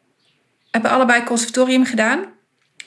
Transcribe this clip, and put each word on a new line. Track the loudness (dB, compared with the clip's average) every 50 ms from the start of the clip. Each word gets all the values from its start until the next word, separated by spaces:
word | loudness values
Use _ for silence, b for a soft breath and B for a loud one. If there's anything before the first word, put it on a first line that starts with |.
| _ _ _ _ _ _ _ _ _ _ _ _ _ _
Hebben | -6 -4 -2 0
allebei | 2 2 2 4 2 2 0
conservatorium | -2 -4 -4 -4 -2 0 0 0 2 2 2 0
gedaan. | 0 0 -2 0 0 -2 -2 -6 -10 -14 _ _ _ _ _ _ _ _ -20 -18